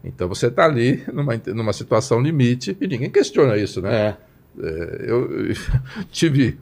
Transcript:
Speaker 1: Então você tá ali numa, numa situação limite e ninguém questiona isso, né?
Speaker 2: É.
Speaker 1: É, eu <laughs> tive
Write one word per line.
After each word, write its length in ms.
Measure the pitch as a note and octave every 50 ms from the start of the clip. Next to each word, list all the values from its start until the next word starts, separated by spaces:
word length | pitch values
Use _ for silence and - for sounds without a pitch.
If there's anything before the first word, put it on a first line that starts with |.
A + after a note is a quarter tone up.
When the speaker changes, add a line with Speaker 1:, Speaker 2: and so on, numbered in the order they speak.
| -
Speaker 1:
Então 240 | F2+ - - F#2 F2
você 220 | F#2+ - - A#2+
tá 140 | C3 - E3+
ali 380 | D#3+ C#3+ A#2 A#2 B2+ - - - -
numa, 300 | - D3 C#3+ C#3 A#2 A2+ -
numa 260 | - G2+ A#2 A2+ G#2+
situação 480 | G2 - - - A#2+ A2 - - A#2+ A#2
limite 560 | B2+ D#3 E3 C#3 B2 A#2+ B2 B2 - G3 F#3+ -
e 80 | C#4+
ninguém 220 | F#3 C3 A2 C#3 -
questiona 480 | - G4+ - - - - D3 B2 G#2
isso, 240 | G#2 G2+ - - F#2+
né? 140 | F2 G2+ A#2+
Speaker 2:
É. 220 | A2 G#2 G#2 G#2 - - _ _ _ _ _ - -
Speaker 1:
É, 440 | - D#2+ D#2+ E2 E2+ - - - -
eu 240 | - A2+ B2 - - - G#2+ G2+ - - - - -
<laughs> 380 | - - - - - A3 F#3+ -
tive 480 | - - E3 D#3+ C3+ C#3+ B2+ - - -